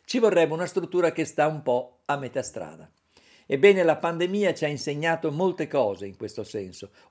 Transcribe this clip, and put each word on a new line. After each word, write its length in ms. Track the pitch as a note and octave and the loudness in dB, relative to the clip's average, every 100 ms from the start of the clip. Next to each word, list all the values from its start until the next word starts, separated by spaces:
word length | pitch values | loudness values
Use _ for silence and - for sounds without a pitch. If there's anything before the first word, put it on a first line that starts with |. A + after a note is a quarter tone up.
| - | -6
ci 140 | B3 | 0
vorrebbe 340 | A3 F3 D#3+ | 4 4 4
una 140 | D#3+ F3+ | 2 -4
struttura 440 | F#3+ E3+ F3+ E3+ | -4 -2 0 0
che 140 | E3 D#3 | 0 -2
sta 220 | - D3+ | 0 0
un 160 | D#3 | 0
po' 380 | C3 B2 - _ - | 0 -2 -2 _ -4
a 120 | C#3+ | -4
metà 260 | B2 C3+ | -4 -6
strada. 440 | B2 G#2+ D#2 D#2+ - _ _ _ _ _ - | -6 -8 -12 -14 -20 _ _ _ _ _ -6
Ebbene, 340 | C3+ G3 F#3+ | 4 6 6
la 160 | E3 D3+ | 4 2
pandemia 560 | E3+ E3 F3+ G3+ F#3+ | 0 -2 -2 0 0
ci 100 | - | 0
ha 40 | D3+ | -2
insegnato 640 | D3 D3+ D3 E3 E3 D#3+ | -4 -6 -2 -2 -2 -2
molte 360 | D3 F#3 F3 D3+ | 0 -2 -2 -2
cose 380 | C#3+ G#2+ F#2+ G2+ | 0 0 -2 -10
in 100 | F#2+ | -10
questo 280 | A2 - | -10 -10
senso, 480 | G2+ G#2+ F#2 - G2 _ _ | -10 -10 -10 -12 -20 _ _